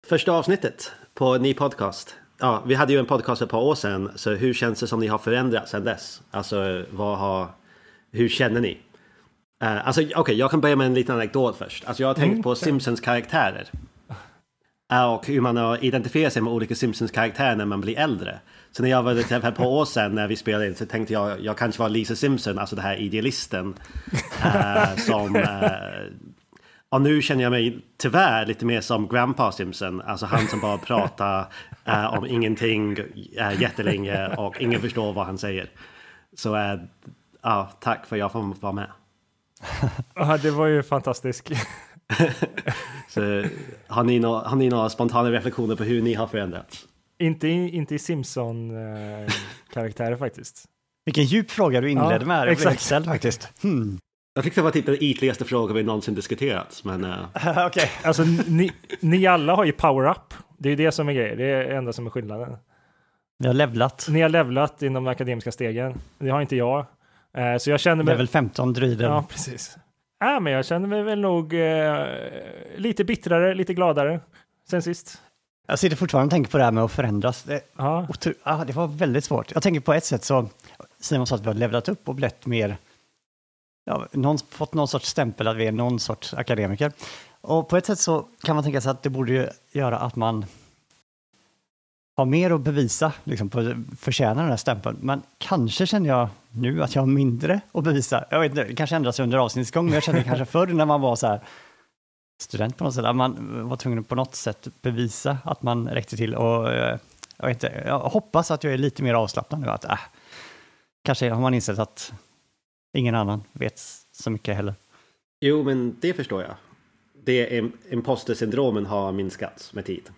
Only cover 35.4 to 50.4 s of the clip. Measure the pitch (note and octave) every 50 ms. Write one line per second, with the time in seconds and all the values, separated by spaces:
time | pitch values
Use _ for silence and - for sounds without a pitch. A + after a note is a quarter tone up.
35.4 | - G2+ F#2+ F#2 F2+ - _ - - - - - - - - - _ _ _ -
36.4 | - A2+ G#2+ G#2+ G#2 G2+ G2+ F#2 E2+ F#2 _ _ _ - - _ _ _ _ _
37.4 | - A#2+ A2 G2+ G2 F#2+ - _ - A#2+ A2+ - - - A#2 G#2+ G2+ G2 - A#2
38.4 | G#2+ G2 G2 F#2+ - G2+ G2 G2+ G2+ G2+ - _ _ _ _ _ _ _ _ _
39.4 | _ _ _ - - - - - - C3 - - B2 _ _ - D3+ D3 D#3 D3+
40.4 | C#3 D#3 D3 C#3+ D#3 D#3 D3+ D3 C#3 - C#3+ C#3 - C3+ B2 - - C3 A#2+ -
41.4 | - - D#3 A#2+ G#2+ - - - - - - - _ _ - - E3 D3+ C3 -
42.4 | - - - - - C#3+ B2 - - - B2+ C3+ C3 - - - G#2 G#2 G#2 G2+
43.4 | G2+ - - - - - - - - - - A#2 A#2+ A#2+ B2 A#2+ A#2 A#2 A#2 A2+
44.4 | A2+ A2+ A#2+ C3+ C3 B2+ B2 A#2 A2 A2 A2 - A#2+ A#2+ A#2 A#2 A#2+ A#2+ A#2 A#2+
45.4 | G#2 B2+ - - A#2+ G#2+ A2+ F#2 A2 A2 A#2+ A#2 A2+ A#2 A#2 G#2+ A2+ G#2+ - A2
46.4 | G2+ F2+ E2+ F2+ - _ - - - _ _ _ _ _ _ _ F3 D#3+ D#3+ D#3
47.4 | - D#3 E3 F3 F3+ F3 E3+ F3 D3+ - D3 D3 - - E3+ D3 C3 - - C3+
48.4 | A#2+ A#2 A#2 A#2 A2+ A2+ A2+ A2+ A2+ A2 G#2+ G#2+ G#2 G#2 G#2 G#2+ G#2 G#2 G2+ G2+
49.4 | G2+ G2+ - - _ _ - B2 A2+ A2 G#2 - A#2+ A#2 A#2+ A#2+ C#3 A#2+ - -